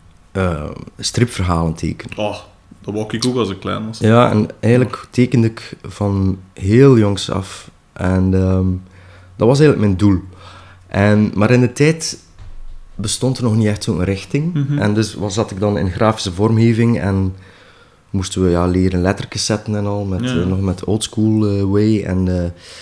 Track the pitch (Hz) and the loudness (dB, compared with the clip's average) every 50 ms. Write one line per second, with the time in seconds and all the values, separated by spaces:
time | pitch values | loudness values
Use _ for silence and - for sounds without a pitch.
0 | _ - _ _ _ _ _ 95 92 90 82 73 76 - - - - - - - | _ -20 _ _ _ _ _ -2 -2 -2 -2 -4 -6 -10 -10 -14 -16 -18 -16 -10
1 | - - - 107 120 120 - - 92 90 85 82 82 82 80 - - 82 82 - | -10 -4 0 0 0 0 0 -4 -2 0 0 0 0 -2 -2 -4 -6 -6 -6 -8
2 | - - - - 107 104 95 - - - _ _ _ _ - - - - 101 107 | -12 -12 -8 -6 -6 -6 -6 -10 -16 -20 _ _ _ _ -20 -14 -12 -8 -6 -6
3 | 110 107 - 110 107 127 123 127 110 98 95 95 - 95 95 101 110 110 110 - | -6 -6 -4 -2 -2 -2 -2 -2 -4 -4 -6 -8 -8 -8 -6 -6 -8 -10 -8 0
4 | 113 107 113 120 123 113 101 107 104 - - - - 110 120 123 127 - - - | 2 4 6 6 4 4 2 0 0 -2 -6 -2 0 2 2 2 2 0 -4 -12
5 | - - - - 123 120 - 120 113 113 110 - - - - - - - - - | -16 -6 0 0 2 2 4 2 2 2 -2 -6 -16 -18 -18 -16 -16 -18 -6 -4
6 | 104 101 98 98 95 95 95 95 - - _ - 90 98 107 123 135 139 131 113 | -2 0 0 0 0 0 -2 -4 -8 -20 _ -6 -2 2 6 6 8 8 8 6
7 | 107 101 101 92 - - - 101 95 - - - - - _ _ _ _ _ - | 4 2 0 -4 -4 -4 -4 -6 -6 -8 -14 -18 -20 -20 _ _ _ _ _ -4
8 | 92 90 92 92 92 95 95 95 92 95 95 92 92 92 92 92 - - - - | -2 0 0 2 2 2 2 2 2 2 0 0 0 0 -2 -4 -8 -16 -20 -20
9 | - - - - - - - - - 113 135 139 156 147 - - 107 104 95 90 | -20 -20 -20 -20 -20 -20 -4 0 2 2 4 6 4 4 4 4 2 0 2 4
10 | 104 104 95 90 - - - - - - - - - - - - - - - 98 | 4 4 4 2 -2 -8 -18 -20 -20 -20 -20 -20 -20 -20 -20 -20 -16 -4 0 2
11 | 101 104 104 107 107 - - 92 107 110 127 123 123 120 123 - 143 156 160 165 | 4 4 4 4 2 2 2 0 2 4 6 4 4 2 2 2 2 2 2 0
12 | - - - - - - - - - - - - - - - - - - - - | -6 -10 -10 -12 -18 -20 -20 -20 -18 -16 -14 -14 -14 -14 -14 -16 -18 -16 -12 -8
13 | 98 110 - - 127 131 131 - 123 117 107 117 110 104 104 92 - - 101 87 | -6 -6 -4 -2 -2 -2 -2 0 0 0 2 2 2 2 0 -2 -2 -4 -2 0
14 | 90 98 98 95 - - - 143 156 170 180 147 139 127 147 143 101 104 104 110 | 0 0 -2 -4 -4 -4 -4 -2 -2 -2 -2 -2 -2 0 0 0 0 2 2 0
15 | 110 107 - - 95 104 95 113 110 - 104 92 104 104 104 69 98 92 85 87 | 0 -2 -4 -6 -6 -4 -2 -4 -4 -4 -4 -2 -2 0 0 0 -2 -2 0 0
16 | - 107 110 - - 101 85 90 104 110 113 110 117 117 113 107 117 117 117 67 | 0 0 0 -2 -6 -8 -2 0 0 2 4 4 4 4 4 2 2 0 0 0
17 | 73 101 98 98 95 95 95 95 - - - - - - - _ _ _ _ _ | 0 0 0 0 -2 -2 -4 -8 -18 -20 -20 -20 -20 -20 -20 _ _ _ _ _
18 | _ _ - 98 92 - - 92 92 90 85 87 87 90 90 92 92 95 92 90 | _ _ -6 -6 -6 -4 -2 0 0 2 2 2 0 0 2 2 0 2 0 0
19 | 87 92 104 - - - - - - - 110 104 - 110 107 104 101 104 101 101 | 0 0 -2 -2 -6 -10 -8 -8 -4 -2 -4 -4 -2 -4 -4 -4 -4 -4 -4 -4
20 | 101 98 95 90 120 127 127 82 87 92 92 95 98 95 87 90 - - 104 107 | -4 -4 -4 -4 -4 -4 -2 -2 -2 -2 -2 -2 -2 -2 -4 -4 -4 -4 -2 -2
21 | - - - 110 107 110 107 110 107 101 101 101 98 95 98 104 107 107 110 104 | -4 -6 -2 0 0 2 2 2 2 0 0 0 0 0 2 2 2 2 2 0
22 | - - 92 92 92 92 90 90 87 87 85 - - - - - | 0 -2 -2 0 0 0 0 -2 -2 -4 -6 -12 -20 -20 -20 -20